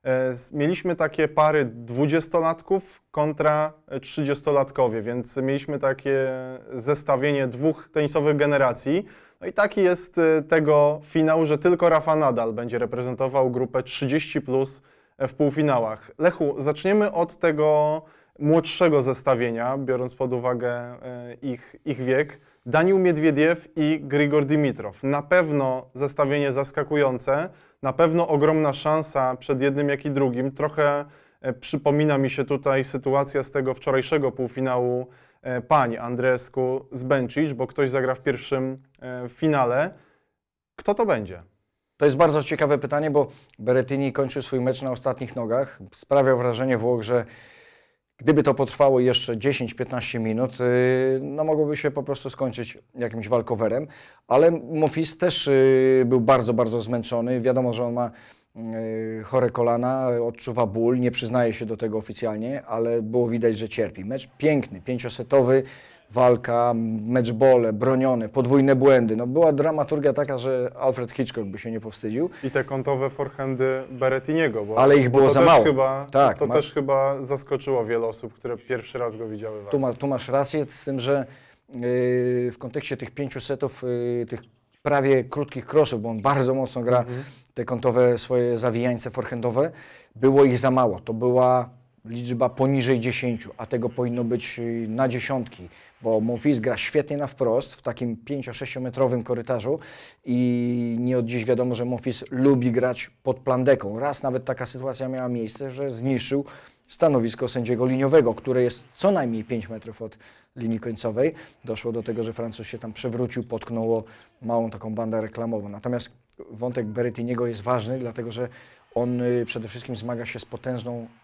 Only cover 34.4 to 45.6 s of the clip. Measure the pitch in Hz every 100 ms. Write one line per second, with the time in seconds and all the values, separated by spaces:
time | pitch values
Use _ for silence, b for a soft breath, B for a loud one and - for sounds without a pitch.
34.4 | 123 131 131 123 123 123 123 b b b
35.4 | 127 123 117 151 123 117 120 123 127 127
36.4 | - - 127 131 135 131 127 139 123 143
37.4 | 156 123 131 - 135 135 127 127 - 123
38.4 | - 131 131 131 _ _ 127 127 123 -
39.4 | 160 147 123 123 175 b b b b b
40.4 | _ _ _ - - 202 226 127 98 90
41.4 | 90 _ _ _ _ _ 147 135 170 151
42.4 | 135 156 147 143 127 147 156 147 131 B
43.4 | B - 107 127 127 139 139 131 135 139
44.4 | 127 131 123 127 135 123 135 123 123 123
45.4 | 113 120